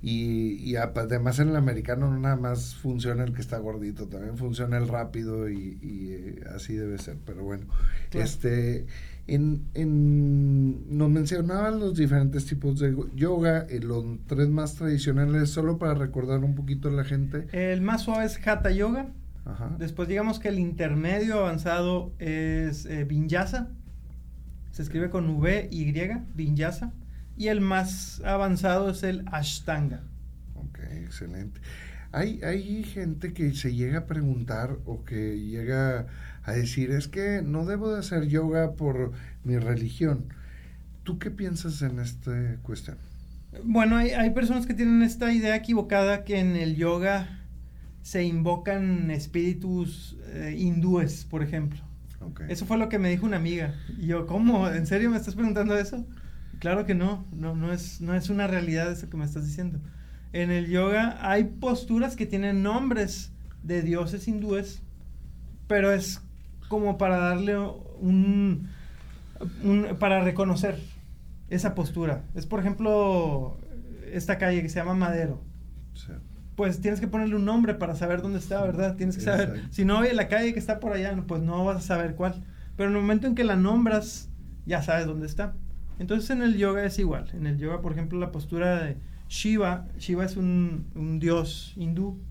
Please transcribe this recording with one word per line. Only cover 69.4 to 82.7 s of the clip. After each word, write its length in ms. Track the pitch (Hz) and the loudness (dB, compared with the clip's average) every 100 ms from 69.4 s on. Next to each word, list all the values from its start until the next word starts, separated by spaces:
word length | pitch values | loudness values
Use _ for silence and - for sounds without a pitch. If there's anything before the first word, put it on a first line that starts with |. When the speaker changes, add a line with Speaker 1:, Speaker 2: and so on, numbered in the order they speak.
| 175 - | -8 -2
Speaker 2:
un, 240 | 202 202 208 175 | 4 4 4 2
para 240 | 202 190 | 4 6
reconocer 560 | 180 175 196 170 202 156 - - - - - - - | 4 4 2 4 2 -2 -8 -14 -16 -16 -14 -14 -4
esa 240 | 180 202 | 0 0
postura. 500 | 180 156 170 160 135 - | 0 -2 0 0 -2 -4
Es, 120 | 175 147 | -6 -2
por 140 | 214 | 0
ejemplo, 1000 | 190 196 220 214 196 185 160 139 131 - - 240 - - - | 0 0 4 4 4 4 2 0 -2 -6 -8 -10 -10 -12 -6
esta 240 | 185 - 185 | -4 0 2
calle 240 | 185 180 | 4 2
que 60 | 160 | 0
se 100 | 165 | -2
llama 160 | 175 | 0
Madero. 480 | 185 175 170 160 131 - - - - - | 2 2 2 0 -4 -10 -14 -14 -14 -14
Speaker 1:
Sí. 180 | - - 71 - - - | -14 -12 -12 -14 -16 -12
Speaker 2:
Pues 260 | - 196 175 | -2 0 2
tienes 200 | 208 202 | 0 0
que 60 | 226 | -2
ponerle 300 | 220 214 208 | 0 0 2
un 80 | |
nombre 300 | 202 233 226 | 2 4 4
para 200 | - 170 | 2 -2
saber 280 | 165 175 175 | -2 0 0
dónde 160 | 196 190 | 0 -2
está, 240 | - 196 | -2 0
¿verdad? 340 | 190 175 190 185 | 0 2 0 2
Tienes 200 | 185 185 | 0 0
que 60 | |
saber. 260 | 202 202 196 | 2 2 2
Speaker 1:
Exacto. 180 | - - | -2 -6
Speaker 2:
Si 140 | - | 2
no, 140 | 190 214 | 4 6
"Oye, 140 | 240 | 6
la 140 | 233 196 | 4 2
calle 240 | 208 233 | 2 2
que 60 | 233 | 0
está 220 | - 214 | -2 -2
por 120 | 226 | -2
allá", 220 | 196 190 | -2 -2
no, 120 | 190 - | -2 -2
pues 160 | 165 | -2
no 220 | 160 170 | 0 2
vas 120 | 190 185 | 0 0
a 40 | |
saber 340 | - 175 165 | 0 0 0
cuál. 300 | 160 180 180 - - - | 0 -2 -2 -8 -12 -12